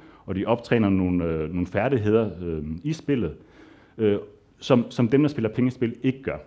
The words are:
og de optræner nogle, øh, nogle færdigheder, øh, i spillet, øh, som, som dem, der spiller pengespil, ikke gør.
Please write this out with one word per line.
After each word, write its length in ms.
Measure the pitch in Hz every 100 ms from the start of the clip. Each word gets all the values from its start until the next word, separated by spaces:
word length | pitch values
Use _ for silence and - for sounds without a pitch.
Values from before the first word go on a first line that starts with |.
| - - -
og 100 | 95
de 100 | 101
optræner 440 | 117 - 120 104
nogle, 360 | 95 92 90 82
øh, 240 | 80 78
nogle 140 | 90 90
færdigheder, 640 | 101 117 135 104 110 110 87
øh, 220 | 87 80 76 80
i 100 | 147
spillet, 400 | 160 - 139 87 69 - - - - - -
øh, 200 | 107 101 - - _ _
som, 260 | - 127 113
som 180 | - 117
dem, 140 | 135
der 80 | 147
spiller 200 | 147 110
pengespil, 460 | 110 123 123 117 120
ikke 180 | 131 131
gør. 160 | - -